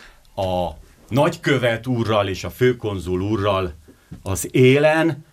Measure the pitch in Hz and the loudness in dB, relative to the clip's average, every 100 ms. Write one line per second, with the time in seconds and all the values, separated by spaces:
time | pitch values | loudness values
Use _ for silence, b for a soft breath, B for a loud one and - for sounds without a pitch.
0 | B B B - 95 90 87 76 b b | B B B -6 -4 -2 -4 -8 b b
1 | - 120 156 165 - 123 120 113 127 120 | -6 0 0 0 -2 0 0 -2 -4 -2
2 | 110 110 101 92 90 - 123 123 107 98 | 0 0 0 -4 -10 0 0 0 -4 -6
3 | 85 90 98 107 101 95 92 80 b b | -4 -4 -2 -2 0 0 -4 -8 b b
4 | b - 95 95 - - 127 139 151 160 | b -14 -8 -6 -2 4 6 6 4 2
5 | 160 143 - | 0 -2 -10